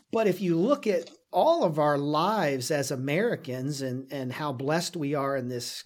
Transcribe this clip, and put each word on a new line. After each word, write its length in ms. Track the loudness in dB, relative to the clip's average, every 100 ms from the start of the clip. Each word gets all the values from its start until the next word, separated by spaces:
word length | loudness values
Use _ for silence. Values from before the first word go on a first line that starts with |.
| -4
But 160 | 2 2
if 120 | 2
you 160 | 2 2
look 300 | 4 2 2
at 240 | -2 -2 -18 _
all 300 | 2 4 4
of 160 | 2 4
our 180 | 2 2
lives 760 | 2 2 2 2 0 -2 -2
as 180 | -2 -2
Americans 920 | -4 -2 0 0 -2 -6 -6 -6 -4
and, 300 | -4 -6 -6
and 200 | -8 -6
how 200 | -6 -6
blessed 440 | -4 -2 0 -2 -4
we 180 | -2
are 220 | -2 -2 -2
in 120 | -4
this 360 | -6 -8 -12